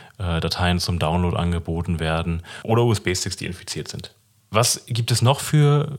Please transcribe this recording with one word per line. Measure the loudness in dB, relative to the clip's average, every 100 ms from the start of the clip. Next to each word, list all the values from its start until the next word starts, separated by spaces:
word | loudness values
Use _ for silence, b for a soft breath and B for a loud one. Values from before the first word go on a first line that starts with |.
| B B
äh, | -2 -2
Dateien | -2 0 0 0
zum | 0 -2
Download | 0 2 0
angeboten | 0 0 -2 -2 -4 -2 -2
werden | 0 -2 -2 -4 -8 B
oder | 0 2
U-S-B-Sticks, | 4 2 0 -4 -4 -8
die | -10
infiziert | -10 -10 -10 -10
sind. | -12 -14 _ _ _ _
Was | 2 2 0 -4
gibt | -4 0
es | 2
noch | 4 2
für, | 2 4 6 4 0